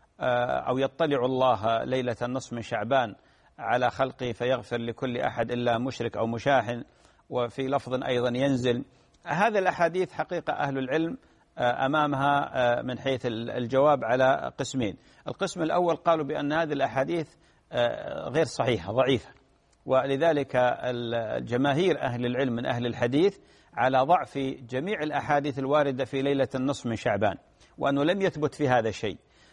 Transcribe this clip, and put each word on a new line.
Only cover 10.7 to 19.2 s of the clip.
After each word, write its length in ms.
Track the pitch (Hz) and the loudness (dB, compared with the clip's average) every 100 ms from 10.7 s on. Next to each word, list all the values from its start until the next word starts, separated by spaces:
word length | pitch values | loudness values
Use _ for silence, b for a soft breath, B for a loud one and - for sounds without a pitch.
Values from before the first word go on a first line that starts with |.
| 135 | -2
العلم، 400 | 127 156 165 - b b _ - | -2 -2 -2 -6 b b _ -2
آه، 280 | 123 - 135 | 0 2 2
أمامها، 640 | 151 147 135 143 143 139 | 2 2 2 2 2 0
آه، 300 | 131 123 120 | 0 2 2
من 160 | 123 127 | -2 -4
حيث 280 | 135 127 123 | -2 -2 -2
ال-، 240 | 110 117 | -4 -4
الجواب 540 | 117 117 131 147 139 | -4 0 4 6 4
على 480 | 113 127 131 73 65 - | 2 4 4 2 -2 -6
قسمين. 380 | 135 135 107 - b b - | -4 -2 -4 -6 b b -12
القسم 340 | - 190 180 | -6 -6 -2
الأول 340 | 160 175 175 156 | 0 2 2 2
قالوا 280 | 170 165 | 2 2
بأن 280 | 143 151 143 | 0 -4 -2
هذه 200 | 156 165 | -2 -2
الأحاديث، 560 | 139 131 123 143 170 147 _ b b _ | -2 0 0 -2 -2 -6 _ b b _
آه، 560 | 123 120 - - - 139 | 0 0 0 -6 -8 -2
غير 160 | 143 | 0
صحيحة، 480 | 147 - 123 107 85 | 0 0 0 0 0
ضعيفة، 360 | 117 131 120 | 2 2 2